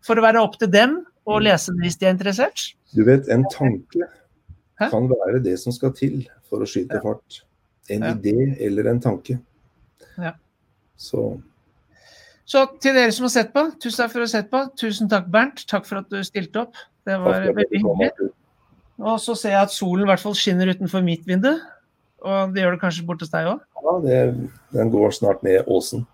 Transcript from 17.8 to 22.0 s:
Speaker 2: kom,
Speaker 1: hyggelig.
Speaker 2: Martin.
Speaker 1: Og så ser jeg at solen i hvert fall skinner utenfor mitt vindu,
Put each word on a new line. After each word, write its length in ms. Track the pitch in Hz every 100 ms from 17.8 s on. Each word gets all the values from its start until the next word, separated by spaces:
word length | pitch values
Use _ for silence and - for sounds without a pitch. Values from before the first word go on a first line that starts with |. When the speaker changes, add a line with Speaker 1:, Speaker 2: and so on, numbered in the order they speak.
| 214
Speaker 2:
kom, 160 | 190
Speaker 1:
hyggelig. 100 | 95
Speaker 2:
Martin. 200 | - - - _ _ _ _ _ - 214
Speaker 1:
Og 80 | 226
så 120 | - 220
ser 140 | 214 196
jeg 60 | 202
at 20 |
solen 300 | - 190 185
i 60 | 202
hvert 100 | 185
fall 140 | 208 202
skinner 320 | 202 180 185
utenfor 320 | 185 190 190 180
mitt 180 | 165 165
vindu, 280 | 185 240 320 - - _ _